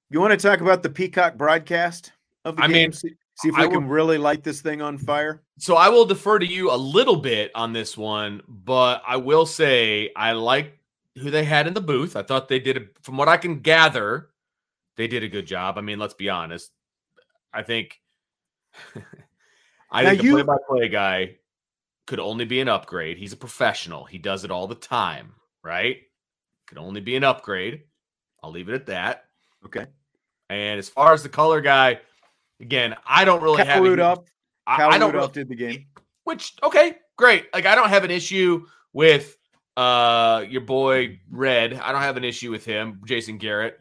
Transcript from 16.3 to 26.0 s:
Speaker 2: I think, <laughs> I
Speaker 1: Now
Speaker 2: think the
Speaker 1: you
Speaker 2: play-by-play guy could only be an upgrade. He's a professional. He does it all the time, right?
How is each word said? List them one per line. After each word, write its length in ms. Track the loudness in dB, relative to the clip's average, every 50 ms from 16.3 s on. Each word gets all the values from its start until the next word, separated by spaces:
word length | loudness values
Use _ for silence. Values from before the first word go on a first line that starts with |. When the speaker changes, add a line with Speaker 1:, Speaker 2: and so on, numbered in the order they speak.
| -6 -6 -6 -10 -12 -16 -16 -20 _ _ _ _ _ _ _ _ _ _ _ _ _ _ _ _
Speaker 2:
I 100 | -14 -12
think, 380 | -8 -6 -8 -8 -8 -10 -18 _ _ _ _ _ _ _ _ _ _ _ _ _ _ _ _
<laughs> 200 | -20 -20 -20 _ -20 -20 _ -20 -20 _ _ _ _ _ _ _ _ _ _ _ _ _ _
I 120 | -2 2
Speaker 1:
Now 80 | 4 4
Speaker 2:
think 100 | 4 4
the 60 | 4
Speaker 1:
you 80 | 4 4
Speaker 2:
play-by-play 540 | 4 2 0 -2 -2 -2 -2 -2 -2 0 -2
guy 480 | -2 -2 -2 -2 -2 -2 -4 -6 -10 _ _ _ _ _ _ _ _ _ _ _ _ _ _
could 140 | -10 -10 -8
only 240 | -6 -8 -6 -8 -6
be 160 | -4 -4 -4
an 80 | 0 0
upgrade. 500 | -2 -2 -4 -8 -10 -10 -10 -10 -12 -14
He's 140 | -16 -18
a 40 | -18
professional. 680 | -18 -20 -20 -4 -2 -2 -2 -2 -4 -10 -14 -16 -16 -18
He 140 | -18 -20 -10
does 260 | -8 -8 -8 -8 -8
it 60 | -10
all 160 | -8 -8 -8
the 80 | -10 -12
time, 600 | -16 -12 -6 -4 -4 -4 -4 -6 -10 -16 -20 _ _ _ _ _ _
right? 360 | _ -10 -6 -4 -4 -4 -6 -8